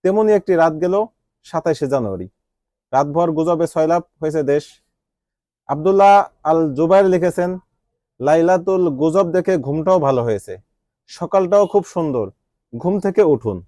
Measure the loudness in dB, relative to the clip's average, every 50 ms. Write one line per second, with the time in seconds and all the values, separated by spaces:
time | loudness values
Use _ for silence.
0 | 0 0 0 2 2 2 2 0 2 0 2 2 2 0 0 -2 -4 -2 -2 -2
1 | -4 -4 _ _ _ _ _ _ _ -8 -8 -4 -4 -4 -4 -2 -2 -2 -2 -2
2 | -2 -4 -8 -10 -12 -14 _ _ _ _ _ _ _ _ _ _ _ _ -2 -2
3 | -2 0 -2 -2 -2 0 -2 -2 -2 -2 -2 -2 -2 -4 -2 -2 0 0 0 -2
4 | -4 _ _ _ -8 -4 -4 -2 -2 0 -2 -2 -4 -8 -20 _ _ _ _ _
5 | _ _ _ _ _ _ _ _ _ _ _ _ _ -8 -8 -2 0 0 4 6
6 | 6 6 6 6 4 0 _ _ _ 0 0 2 0 -2 0 -2 0 4 4 4
7 | 4 4 2 2 0 -2 -2 -2 -4 -4 -6 -10 _ _ _ _ _ _ _ _
8 | _ _ _ _ 0 2 2 2 4 2 2 0 0 -2 0 0 0 -2 -2 -2
9 | -2 0 2 0 0 0 -2 -2 0 0 -2 -2 -2 -4 -6 -4 0 0 0 2
10 | 2 0 0 0 0 -2 -4 -4 -6 -14 -18 -18 _ _ _ _ _ _ _ _
11 | _ _ -14 -12 -8 -2 0 0 0 2 2 2 2 2 0 -2 -2 -2 -6 -6
12 | -4 -2 -2 -4 -6 -6 _ _ _ _ _ _ _ _ -16 -6 -4 -4 -4 -2
13 | -4 -2 0 2 2 2 2 0 -2 -6 -8 -8 -12